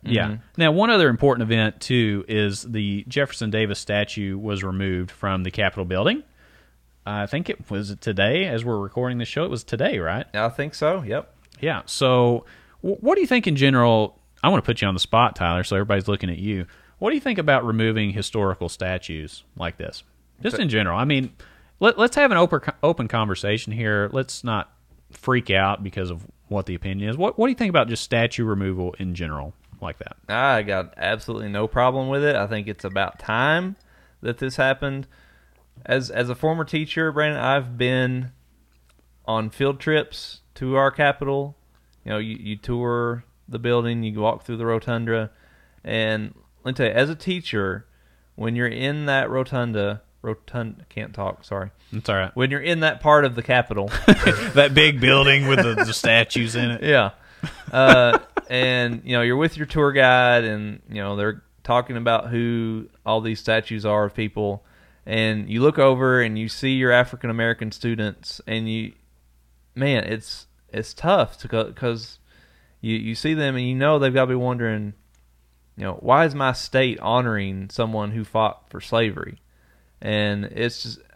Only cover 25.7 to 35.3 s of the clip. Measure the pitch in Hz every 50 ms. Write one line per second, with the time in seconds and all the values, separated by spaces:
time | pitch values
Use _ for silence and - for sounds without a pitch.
25.7 | 101 - 101 95 - 101 92 90 87 82 98 - - _ _ - 104 101 92 -
26.7 | 90 85 - 98 95 98 101 107 117 156 185 220 - - 220 269 247 - 233 196
27.7 | 170 151 117 117 113 - - - 123 117 117 117 - - 117 110 104 98 98 95
28.7 | 92 92 90 90 - - 92 92 87 85 87 78 76 73 69 76 - _ _ _
29.7 | - - 98 82 73 - - - - _ _ - 104 117 131 139 131 110 104 104
30.7 | 98 92 90 - - - - 87 110 110 - - 113 107 107 104 101 101 107 110
31.7 | - 120 123 127 127 135 131 131 135 139 147 147 139 107 101 104 113 107 101 107
32.7 | 101 - - 95 95 98 98 90 - - - - 110 117 131 147 156 170 180 185
33.7 | 196 - _ _ _ _ _ _ _ _ - 120 120 - 135 131 127 - 131 135
34.7 | 135 135 143 139 135 135 135 - _ _ _ _